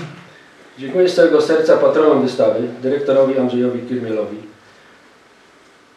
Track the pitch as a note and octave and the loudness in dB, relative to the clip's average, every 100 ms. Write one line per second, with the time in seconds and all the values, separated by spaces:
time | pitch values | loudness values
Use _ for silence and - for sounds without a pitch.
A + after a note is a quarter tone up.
0 | D#3+ - - - - - - - C3+ F#3 | -12 -16 -20 -20 -20 -20 -20 -14 -6 0
1 | F3+ F3 E3 D3+ D3+ D#3 D#3+ - - D#3 | 2 4 4 2 2 0 2 2 2 2
2 | D3+ C3+ B2 - A2+ - B2 - B2+ C#3+ | 4 2 0 0 0 0 -4 -6 -4 -2
3 | C#3 C3+ C3+ C3 B2 B2 B2 A2+ - A#2+ | 0 2 2 2 0 0 -2 -4 -6 -6
4 | A2+ A2 G#2 G#2 - - - - - - | -4 -6 -6 -10 -16 -20 -20 -20 -20 -20
5 | _ _ _ _ _ _ _ _ _ | _ _ _ _ _ _ _ _ _